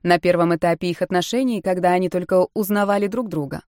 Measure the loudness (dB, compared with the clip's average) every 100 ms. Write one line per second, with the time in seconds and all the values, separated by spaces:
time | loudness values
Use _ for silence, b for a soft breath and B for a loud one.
0 | 4 4 4 2 2 2 0 0 -4 -4
1 | -2 -2 -2 -2 -2 -2 -2 0 2 2
2 | 0 -4 0 2 2 -2 -2 0 2 0
3 | 0 -4 -4 -6 -6 -10